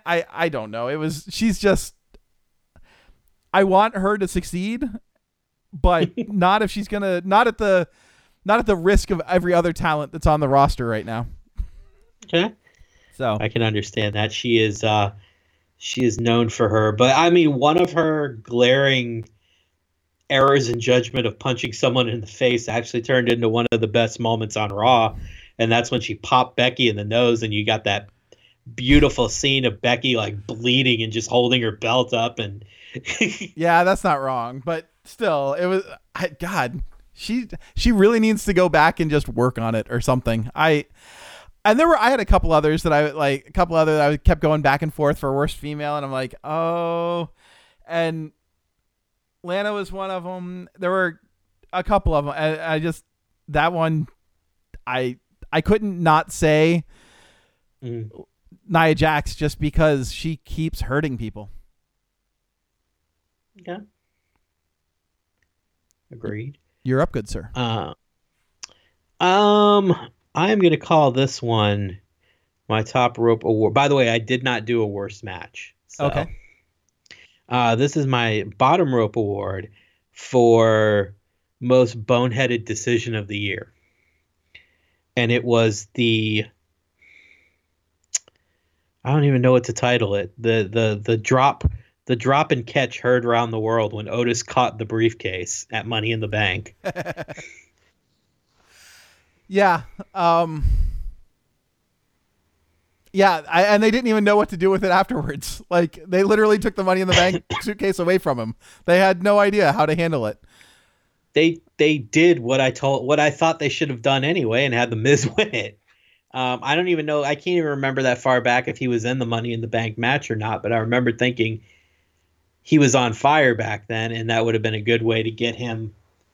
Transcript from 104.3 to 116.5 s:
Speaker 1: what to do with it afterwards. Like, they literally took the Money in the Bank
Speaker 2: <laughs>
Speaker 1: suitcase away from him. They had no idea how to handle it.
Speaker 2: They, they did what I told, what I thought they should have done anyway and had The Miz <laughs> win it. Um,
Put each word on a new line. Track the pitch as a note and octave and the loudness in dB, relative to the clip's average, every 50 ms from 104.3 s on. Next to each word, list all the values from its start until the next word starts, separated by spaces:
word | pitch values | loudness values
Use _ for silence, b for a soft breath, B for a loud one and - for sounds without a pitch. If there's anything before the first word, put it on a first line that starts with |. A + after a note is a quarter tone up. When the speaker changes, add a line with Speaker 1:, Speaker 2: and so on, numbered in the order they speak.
| G#3 | 4
Speaker 1:
what | G#3 G#3 - | 4 2 0
to | G#3 | -2
do | E3 F3+ F#3+ | 0 0 2
with | F#3+ F#3 - | 2 2 2
it | F#3 | 2
afterwards. | F3 F#3+ F#3+ - B3 D#3 - - C#3+ C#3 - - - - - - | 2 2 2 0 -2 -6 -6 -6 -8 -8 -10 -12 -12 -12 -8 -2
Like, | F3 F3 E3 D#3 - - - | 0 0 0 0 -2 -10 -8
they | F#3+ F3+ F#3 G3 | -2 0 2 2
literally | G3 G#3+ G#3+ G#3+ G#3+ G#3 G#3 | 4 4 4 4 4 2 2
took | G#3 A3 - | 0 -2 -4
the | - | -2
Money | F#3+ F#3+ F#3 F#3 | -2 0 0 0
in | F#3+ | 2
the | F#3 F3 | 2 2
Bank | F3+ F3 F#3 F3+ F3+ - - | 4 4 2 0 -4 -6 -8
Speaker 2:
<laughs> | - - | -8 -8
Speaker 1:
suitcase | - - G#3 - A#3 G3 F3+ - | -6 -6 -6 -4 -2 -2 -2 -2
away | F3 F3 F#3+ F3+ | 0 0 0 0
from | - E3 C3 A#2+ | 0 -2 -4 -4
him. | A2+ A2+ - _ b b b b b | -4 -8 -10 _ b b b b b
They | F3 F3 F#3 | 2 4 4
had | F#3+ F#3+ F#3+ E3+ | 4 4 2 2
no | F#3 G#3 G#3 G#3 | 2 2 4 4
idea | G3+ G3+ G3+ G#3 F#3 C#3+ | 4 2 4 4 4 4
how | C#3 - D3+ | 4 2 2
to | D#3 D#3 | 0 0
handle | E3+ E3+ E3 D#3+ C3 A2 | 0 -2 -2 -2 -2 -4
it. | G#2+ - _ _ b b b b b b b b b b b b b b b b _ - | -4 -8 _ _ b b b b b b b b b b b b b b b b _ 0
Speaker 2:
They, | D3+ D#3+ E3 E3 - _ _ _ | 2 2 2 0 -2 _ _ _
they | - D3+ D#3 D#3 C#3+ | 0 2 2 2 0
did | G#2+ - - D#3 E3+ F3 E3+ C3+ | -2 -2 2 4 6 4 4 2
what | A2+ A#2+ C3 C3+ | 0 0 0 2
I | C3 C3 | 2 0
told, | B2+ - C#3 C3+ C#3 C3+ B2+ | 0 -2 -2 -2 -2 -2 0
what | C3 D3+ D3 | 0 0 2
I | D3 D3+ | 2 0
thought | D3 - E3 D#3+ D#3+ - | 0 0 0 0 0 0
they | D3+ C3+ | -4 -4
should | - - E3 C#3 | -4 -4 -4 -6
have | C3 A2+ | -6 -4
done | A#2 C#3 C3+ C3+ C3+ | -2 0 0 0 0
anyway | D3+ F3+ F#3 C3 A2 A2+ B2+ C#3 | -2 -2 -2 -2 0 0 0 0
and | C3+ A#2 | 0 0
had | A#2+ A#2+ A#2+ | 0 -2 -2
The | A#2 | -2
Miz | A2 A2+ C3+ D3 - C#3 - | -2 2 2 2 2 2 -2
<laughs> | - | -2
win | - G#3+ G#3 C3+ | -2 -2 -2 -2
it. | A2+ G2+ A2 - _ _ _ _ _ _ _ _ _ _ _ - | -8 -8 -10 -12 _ _ _ _ _ _ _ _ _ _ _ -8
Um, | B2+ B2+ B2+ | -6 -4 -4